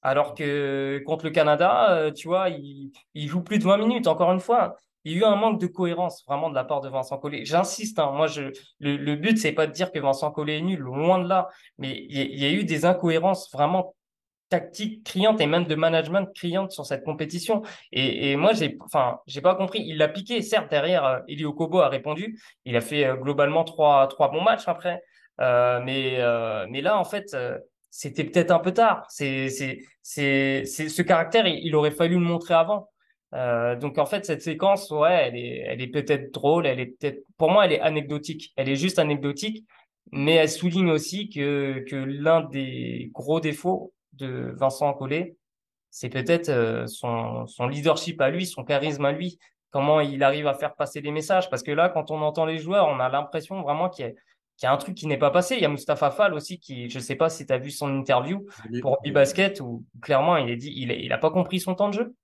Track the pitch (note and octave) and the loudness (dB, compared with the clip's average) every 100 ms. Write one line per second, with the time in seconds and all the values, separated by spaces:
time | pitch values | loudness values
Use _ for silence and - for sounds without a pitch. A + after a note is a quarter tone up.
0 | C3+ C3+ D3 - D3 C#3+ C#3 C#3 C#3 C#3 | 2 2 0 -2 -4 -2 -2 -2 -2 -4
1 | C#3 D#3+ D#3+ D#3 D3+ D3+ F3 B3 A3+ E3+ | -4 -4 0 2 4 6 4 6 4 4
2 | D#3 D3 D#3+ F#3 F#3+ D#3+ C#3+ C#3 C#3 - | 2 -4 -2 0 0 -4 -12 -16 -16 -18
3 | _ D3+ D3 F3 E3+ G#3+ F3+ G3+ A3 B3 | _ -10 -4 -4 0 0 4 4 4 2
4 | - D#3+ F3 F#3 F3+ A#3+ F#3 - _ _ | 2 2 4 2 2 2 2 -2 _ _
5 | D#3 E3 A3 G3+ A3 G#3+ F3+ F3 F3+ E3+ | -6 2 4 6 4 2 -2 -2 -2 0
6 | F3 - - C#3 D#3+ C#3 C3 C#3+ C3+ C3+ | -2 -4 -6 -2 -2 -2 -2 -4 -2 -6
7 | C3 C#3 D3 C#3+ A2+ D#3+ F#3+ - G#3+ - | -6 -6 -8 -8 0 2 2 -2 -6 -2
8 | D3 C#3 D#3 D3 C3+ C3 - _ C#3+ C#3+ | -2 2 0 0 -2 -2 -2 _ -2 -2
9 | C#3+ D3 F#3 A3 D#3+ D#3 D#3 - F3+ D#3 | -2 -2 2 2 2 0 -2 0 -4 -2
10 | C#3 C3+ D3+ D3+ D3 D3+ F3 F#3 B2+ C3 | 0 0 -2 -4 -4 -4 -2 -4 -6 -2
11 | D#3+ F#3 F3 F#3+ F#3 - - - C3+ C3+ | 2 2 4 0 0 -8 -20 -12 -10 -10
12 | - C#3+ C3+ C3 C#3 F#3 F#3 D#3+ E3+ F3+ | -8 -6 -6 -2 0 0 0 0 2 2
13 | F3 D#3+ F3 - - C3+ D3 F#3 F#3 _ | 2 2 2 0 -4 0 2 2 -2 _
14 | _ _ _ _ _ F3 - - G#3+ - | _ _ _ _ _ -2 -2 -8 -8 -8
15 | - F#3 G#3+ A3 D3 E3 E3+ D#3 E3 E3 | -8 2 2 4 2 2 2 2 2 2
16 | D#3 F#3 G3 - F3 F3+ F#3+ - C#3 C3+ | 2 -2 -2 -6 -4 -2 -4 -8 -6 -6
17 | - D3+ D#3 F3 - G#3+ - - - - | -6 -6 -6 -6 -2 -2 -2 -16 -10 -2
18 | C3 - C#3 C#3 G3 A3 D3+ - - D#3 | -2 0 -2 2 2 2 0 -4 -4 0
19 | B2+ - - C#3 F3+ F#3 F#3+ A3 - D#3 | 0 -2 -10 0 2 2 0 -4 -8 0
20 | D3+ D#3 G3 A#3+ A3 A3 - D3+ D3+ F3+ | 0 0 -4 -4 0 -2 2 0 2 2
21 | C3+ B2+ - D3 D3+ D3 D#3+ F3+ C#3+ C3+ | 2 0 -4 -8 -6 -4 0 4 4 2
22 | C#3 D3+ F3 A3 - _ - A#2 A2+ D3 | -4 -6 -8 -10 -18 _ -2 -2 0 0
23 | C3+ C3 C3 C#3+ C#3+ D#3+ D#3+ - D3+ C#3+ | 2 0 -2 2 2 2 0 2 6 6
24 | C3+ - C#3+ D3+ F#3+ A3+ - E3+ F3+ F3 | 4 4 0 4 2 2 0 -4 -4 -6
25 | - _ _ - B2+ B2 B2 B2 B2+ C3+ | -10 _ _ -2 2 4 4 2 -2 -2
26 | C3 B2+ A#2+ A#2 A2+ G#2+ F#2+ B2+ F#3 G#3 | -2 0 2 2 0 -4 -6 -4 0 0
27 | - G#3 G3 C#3 B2 - - _ _ - | 0 -6 -8 -8 -6 -8 -12 _ _ -14
28 | C#3+ B2 D3+ F3 E3+ E3+ F3 F3+ A3+ F#3 | -10 -6 0 0 4 2 2 4 4 4
29 | - - C#3+ C3+ C3+ C3+ C3+ C3 - _ | -4 -6 -4 -2 -4 -4 -8 -8 -14 _
30 | - - C#3+ C#3 C3+ C3+ C3+ C3+ D#3 D#3 | -14 -4 0 2 2 0 -4 -6 -6 -2
31 | F3 E3+ E3 A3+ G3 D3+ E3 D3+ D3+ D3 | 2 4 4 2 2 0 0 2 2 2
32 | E3+ F3 F3 E3+ E3+ E3+ E3 G#3 F#3+ _ | 2 2 2 0 2 4 4 0 -6 _
33 | _ _ _ - B2+ A#2+ A#2+ B2 C#3+ C3+ | _ _ _ -6 -2 0 0 -2 -4 -2
34 | C#3+ G3+ G3+ D3+ E3+ D#3 F#3+ G3 - D3+ | 0 0 -4 -6 -4 0 2 2 0 2
35 | D#3 F3+ C3 A#2+ A#2+ B2 - A#2 B2+ C#3+ | 4 4 2 -2 -8 -8 -8 -6 -4 -4
36 | C3+ C#3+ C3+ A#2+ C#3+ E3 D#3+ B2+ B2+ - | 0 0 -2 -2 2 4 2 -2 -4 -6
37 | C#3+ C3+ - _ D#3+ F#3+ G3 D#3 D#3+ D3+ | -6 -6 -18 _ 4 6 6 4 2 -2
38 | C#3+ D3 D3 D#3+ - - C3 C#3 F3+ F#3 | -4 -8 -6 -12 -10 -6 -2 0 0 0
39 | D#3 C#3+ C#3 C#3+ G#3+ A3 - _ _ _ | 0 0 -4 -4 -8 -8 -14 _ _ _
40 | _ - C#3+ E3 D#3 D#3 F3 E3+ F3+ D#3 | _ -4 2 4 4 0 -2 2 2 2
41 | D3+ F#3+ G#3+ D3 C#3+ C#3+ C#3 C3 C3+ C#3 | -2 -8 -8 -4 -2 -2 -2 -6 -8 -8
42 | C3+ C#3 D3+ E3 C#3+ C3+ C3 B2 B2 A#2+ | -6 -2 2 2 2 -8 -8 -8 -8 -8
43 | A#2+ - C3+ D#3+ D#3+ D3 F3 F#3 - _ | -10 -12 -2 0 0 -4 -2 -2 -4 _
44 | _ C3+ C3+ B2+ B2 B2+ C3+ C3 D3 C#3 | _ -12 -10 -8 -8 0 0 2 -2 -2
45 | C3 D3 F3+ - _ _ _ _ _ - | -4 -4 -4 -10 _ _ _ _ _ -12
46 | B2 C3 A#2+ E3+ E3 C3 A2+ A#2 A#2 - | -8 -6 0 0 2 0 0 0 -6 -8
47 | B2 A#2 A2+ A#2 A2+ - B2 C#3+ D3 D3+ | -6 -4 -4 -6 -10 -6 -4 0 0 0
48 | - E3 C3+ E3+ F#3 - B2 C#3+ D3+ C#3 | -2 0 0 0 -6 -8 -2 0 0 -2
49 | C#3+ D3 F3+ - _ _ _ C#3 C#3+ D#3 | -2 -2 -6 -10 _ _ _ -2 4 4
50 | D3 C3+ C#3 D3+ D3 C3+ D3 - C#3+ D3+ | 2 2 2 2 0 -2 -4 -4 -6 -4
51 | C#3+ D3+ D#3 F#3+ F#3 B2+ - D3 F3 E3+ | -6 -6 0 0 0 -4 -4 2 2 2
52 | D3+ D#3 D3+ D3+ D#3+ D#3+ D#3 G3+ E3+ C3+ | -4 -2 -2 0 -2 -2 0 4 4 4
53 | B2+ C3+ D3 D#3+ D3+ F#3+ D3 D3 F3+ - | 0 0 -2 -6 -8 -8 -4 -2 -2 -4
54 | B2 - _ _ _ _ B2 C#3 - F#3 | -10 -10 _ _ _ _ 0 0 -2 -8
55 | D#3 C#3+ C#3+ E3+ F3+ B3+ D#3 D3 - D3 | -4 2 4 4 2 0 0 0 -2 0
56 | D3 C3+ G#3 D#3 D3 F3+ - B2+ A#2+ B2 | 0 2 2 2 -10 -16 -14 -12 -10 -10
57 | B2+ C#3 E3 D#3+ E3 B2+ C#3+ - C#3+ C3+ | -8 0 0 -2 -4 -4 -4 -8 -4 -4
58 | C3 B2+ C3+ G3 G3+ - A2 A#2+ B2+ B2+ | 2 2 2 -6 -8 -18 -10 -4 0 0
59 | D3 C#3+ C#3 - F#3+ G3 B2+ A#2 - - | 2 4 4 4 0 0 -8 -10 -12 -20
60 | - C#3 D#3 E3+ B2 A#2+ C#3+ C3 B2+ B2 | 0 2 4 2 2 -4 -8 -10 -6 -6
61 | - B2+ D#3+ F3+ F3 F#3 F3+ F3+ G#3 G3+ | -4 0 2 2 0 -2 -4 -2 0 0
62 | A#3+ - | -6 -8